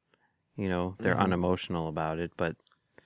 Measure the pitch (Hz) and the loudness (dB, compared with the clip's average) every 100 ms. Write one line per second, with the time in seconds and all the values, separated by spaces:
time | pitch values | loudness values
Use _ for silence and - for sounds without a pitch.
0 | _ _ _ _ _ - 95 90 90 95 | _ _ _ _ _ -4 0 0 -2 0
1 | 95 90 95 87 90 92 - 85 80 78 | 0 2 4 4 2 0 -2 -4 -2 -2
2 | 80 80 85 - 85 - _ _ _ - | -2 -2 -4 -2 -4 -4 _ _ _ -20